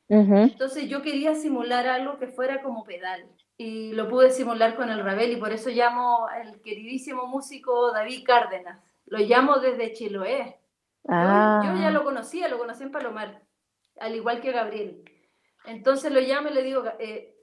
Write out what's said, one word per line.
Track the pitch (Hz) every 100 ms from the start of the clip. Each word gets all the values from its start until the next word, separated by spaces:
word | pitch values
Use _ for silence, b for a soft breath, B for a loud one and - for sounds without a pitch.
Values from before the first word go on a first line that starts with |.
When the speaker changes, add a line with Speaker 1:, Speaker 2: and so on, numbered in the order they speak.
| -
Speaker 1:
Ujú. | 208 202 196
Speaker 2:
Entonces | 226 - 262 285 247
yo | 277
quería | 302 277 311
simular | 311 302 254 240 247 247
algo | 254 269 277
que | 254
fuera | - 262 269
como | 277 226
pedal | 214 180 185 180 180 _ _ -
y | 226 220 220
lo | 220 214
pude | 247 262
simular | 254 233 226 226 226
con | 233
el | 214
rabel | 196 196 240
y | 233
por | 208
eso | 220 254
llamo | 233 240 240 247 240 -
al | 233 220 202
queridísimo | 214 208 220 262 285 254 254
músico | 269 269 269 247 240 240
David | 220 220 254 -
Cárdenas. | 240 226 190 180 - _ _ -
Lo | 214
llamo | 208 240 269 277
desde | 254 247 226
Chiloé. | 220 220 196 190 269 262 - _ _ _ _
Yo, | -
Speaker 1:
Ah. | 175 185 202 214 214
Speaker 2:
yo | 202 190
ya | 311
lo | 294
conocía, | 285 262 226 339 330
lo | 247
conocí | 233 233
en | 277
Palomar, | 285 247 214 208 202 _ _ _ _ _ -
al | 226
igual | 226 220 240
que | 262
Gabriel. | 240 214 208 196 - - _ _ _ _ _
Entonces | - 226 247 269 294
lo | 269
llamo | 262 277 294
y |
le | 277
digo, | 262 269 220 -
"Eh, | 220 214 - _